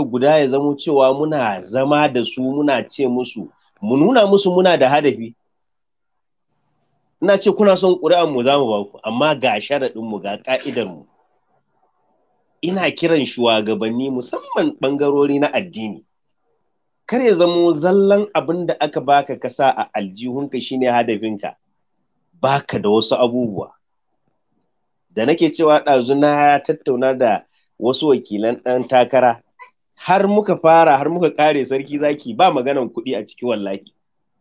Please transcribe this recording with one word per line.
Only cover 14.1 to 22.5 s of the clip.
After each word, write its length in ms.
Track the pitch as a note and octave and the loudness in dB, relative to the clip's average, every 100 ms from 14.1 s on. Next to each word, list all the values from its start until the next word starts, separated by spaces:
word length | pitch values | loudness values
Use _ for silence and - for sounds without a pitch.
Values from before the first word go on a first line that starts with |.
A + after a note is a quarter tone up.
musamman 680 | B2+ A#2+ - - - D#3 - | -6 -8 -12 -6 -2 -2 -2
ɓangarori 600 | C3+ C#3 C#3+ C#3+ C#3+ C#3+ | -4 0 0 2 2 2
na 80 | D3 | 0
addini. 520 | B2+ F#2 E2+ A2 F3 _ _ _ _ _ _ _ _ _ _ - | -2 -6 -8 -10 -12 _ _ _ _ _ _ _ _ _ _ -6
Kar 140 | B3 | 0
ya 120 | B3 | 2
zamo 380 | F#3 F3 F3 E3+ | 4 4 4 2
zallan 540 | D3+ F3 G3 G3 G3+ G#3 | 2 2 2 4 2 0
abin 320 | - C3+ E3+ E3+ | -4 -4 -4 -4
da 80 | D3+ | -4
aka 200 | D3 D3+ | -4 -4
baka 360 | C3 C#3+ C#3 B2+ | 0 2 0 -6
ka 100 | B2 | -10
sa 220 | - C3+ | 0 0
a 180 | - A2 A2 | 0 -4 -6
aljihunka 640 | G2 F#2+ B2 B2+ C#3+ C3 | -8 -10 -8 -8 -6 -8
shine 240 | A#2+ C3 B2+ | -6 -2 0
hadafinka. 720 | A#2+ A#2 G#2 A2 G#2+ - - _ _ _ _ _ _ _ _ | 0 0 -4 -6 -8 -10 -14 _ _ _ _ _ _ _ _
Baka 380 | C3 | -2